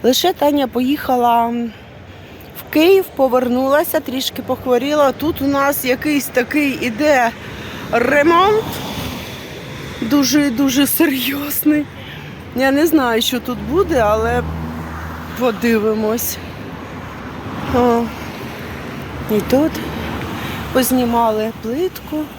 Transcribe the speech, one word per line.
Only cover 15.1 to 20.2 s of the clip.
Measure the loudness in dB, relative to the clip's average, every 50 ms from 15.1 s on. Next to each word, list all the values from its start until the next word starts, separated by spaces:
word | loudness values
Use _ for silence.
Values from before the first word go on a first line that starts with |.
| -10 -12 -12 -12 -6 0
подивимось. | 0 0 0 2 2 2 4 4 4 2 0 0 0 0 0 0 -2 -4 -6 -6 -10 -12 -12 -12 -12 -12 -12 -12 -12 -12 -12 -12 -12 -12 -12 -12 -12 -12 -12 -10 -10 -10 -8 -8 -6 -2 0
О. | 2 4 4 4 2 0 -2 -6 -10 -10 -10 -10 -10 -10 -10 -10 -10 -10 -10 -10 -10 -10 -10 -10 -10 -10 -10 -10 -10 -4 -2
І | 0 0 2 4
тут | 4 4 4 2 0 -4 -6 -6 -6 -6 -6 -6 -6 -6